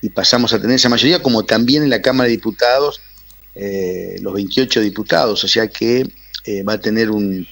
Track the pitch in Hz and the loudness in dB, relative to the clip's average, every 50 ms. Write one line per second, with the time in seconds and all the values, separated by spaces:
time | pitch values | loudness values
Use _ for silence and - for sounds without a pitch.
0 | - 101 - - 95 - - 123 120 110 117 104 98 110 127 127 117 123 120 117 | -8 -4 -4 0 2 2 2 2 2 2 0 0 2 2 2 2 2 2 2 2
1 | 113 139 170 175 - 135 117 110 104 - 113 110 120 120 135 151 151 139 127 107 | 4 2 2 2 2 0 0 0 0 0 0 2 2 2 2 2 2 2 0 2
2 | - 127 127 131 127 120 117 - - 110 101 - 117 120 123 135 143 147 - - | 2 2 2 2 2 2 0 0 -2 -6 -2 0 2 2 4 2 2 0 -4 -6
3 | - - - - - - - - - - - - 101 101 98 98 95 90 92 92 | -18 -20 -20 -20 -20 -20 -20 -20 -20 -20 -14 -10 -8 -6 -4 -4 -4 -4 -4 -6
4 | 90 90 92 92 95 98 92 101 101 90 - 131 131 131 - 120 110 104 98 - | -8 -10 -10 -8 -8 -6 -4 -4 -6 -2 0 -2 0 0 0 0 0 0 -2 -6
5 | 107 - - 82 139 117 104 - - 92 - 117 113 107 - - 113 117 120 127 | -4 0 0 2 2 2 0 -2 -2 0 0 0 0 -2 -2 -2 0 0 0 0
6 | 131 127 - - - - - - - - 104 98 95 101 107 104 - 110 107 113 | 0 -4 -6 -14 -20 -16 -16 -14 -8 -8 -6 -4 -4 -4 -4 -2 -2 -2 0 0
7 | 113 110 110 107 101 98 95 92 87 - | 0 0 0 -2 -2 -2 -4 -4 -8 -12